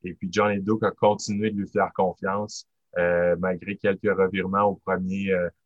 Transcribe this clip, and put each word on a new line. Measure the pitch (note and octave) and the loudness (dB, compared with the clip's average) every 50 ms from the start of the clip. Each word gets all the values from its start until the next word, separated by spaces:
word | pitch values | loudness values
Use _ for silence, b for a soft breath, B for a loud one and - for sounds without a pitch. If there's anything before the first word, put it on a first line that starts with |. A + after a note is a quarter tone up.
| - | -12
Et | F#2 E2+ | -12 -10
puis, | - - F#2 F2 | -8 -8 -4 0
Johnny | G#2 G#2 G#2 G2+ G2+ | 2 2 2 2 0
Duke | F#2+ G2+ A2 A2 F2+ | 0 0 0 0 0
a | E2+ - | -2 0
continué | - - G#2 G#2 G2 - - G#2 G2+ G#2+ A2 | 2 2 2 2 2 -2 -4 -2 0 0 -2
de | G#2 G2+ | -2 -2
lui | G2 F#2 | -6 -2
faire | - G#2 F#2+ F#2 - | 0 0 0 0 0
confiance, | - G2 F#2 F2 - - F#2+ G2 G2+ G#2+ - - - - _ _ _ _ _ - | 0 0 0 0 -4 -4 -4 -2 -2 -4 -6 -8 -14 -16 _ _ _ _ _ -2
euh, | F2 F2 F2 F2 F2 F2 F2 F2 E2+ | 0 2 2 2 2 2 2 2 0
malgré | F2+ F#2 F#2 F2 - G2+ G2+ | 0 -2 -4 -4 -6 -8 -8
quelques | - - G#2 F#2+ F#2+ - G#2 F#2+ | -2 0 -2 0 0 0 0 2
revirements | F#2 F#2+ F#2 F#2+ G2 F2+ F#2 F#2+ G2 G#2 | 2 2 2 2 -2 -2 0 0 2 2
au | G#2 G2 - - | 2 0 -2 -4
premier, | - F#2+ F2+ F#2 F#2 F#2+ G2 G2 G2 | -4 -2 -2 -2 -2 -4 -2 -2 0
euh, | F#2+ F2+ F2 E2+ - _ _ | 0 0 0 -4 -6 _ _